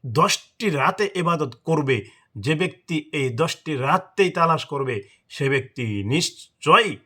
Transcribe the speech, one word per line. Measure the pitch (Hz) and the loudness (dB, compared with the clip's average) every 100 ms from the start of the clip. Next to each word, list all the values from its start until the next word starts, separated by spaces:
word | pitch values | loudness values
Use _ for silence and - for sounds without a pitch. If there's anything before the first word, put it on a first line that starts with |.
| 135 | -2
দশটি | 113 190 - - _ 214 | 0 2 0 -6 _ -2
রাতে | 147 147 190 202 | 2 0 0 -4
ইবাদত | 190 170 170 147 - | 0 0 0 -2 -6
করবে, | - 160 139 117 - _ _ | -2 0 0 -2 -4 _ _
যে | - 104 | -8 -4
ব্যক্তি | 156 180 - - 160 - | -2 -2 -6 -6 -6 -4
এই | 151 131 | -4 -4
দশটি | 117 131 - - 139 | -2 -4 -4 -6 -4
রাতেই | 135 180 - - 180 | 0 0 0 0 2
তালাশ | 165 165 160 | 4 2 2
করবে, | - 139 135 107 - _ _ | -2 -6 -4 -6 -8 _ _
সে | - 139 | -4 0
ব্যক্তি | 143 - - 117 101 | 0 -2 -8 -4 -4
নিশ্চয়ই | 101 147 175 - - _ 147 196 214 117 | 0 0 -2 -8 -20 _ 4 4 4 -4